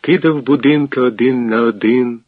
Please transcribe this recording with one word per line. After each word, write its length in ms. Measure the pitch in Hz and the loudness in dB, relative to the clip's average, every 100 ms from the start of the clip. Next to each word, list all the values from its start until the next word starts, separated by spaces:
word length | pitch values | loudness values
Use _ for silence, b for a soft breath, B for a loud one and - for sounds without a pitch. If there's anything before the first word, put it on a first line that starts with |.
кидав 420 | - 175 160 151 | 2 2 2 -2
будинки 580 | 123 143 131 151 143 139 | 0 0 2 2 0 0
один 460 | 127 110 120 127 117 | -2 0 0 0 -2
на 160 | 113 | 0
один 580 | 117 104 110 123 123 117 | 0 0 0 0 0 -6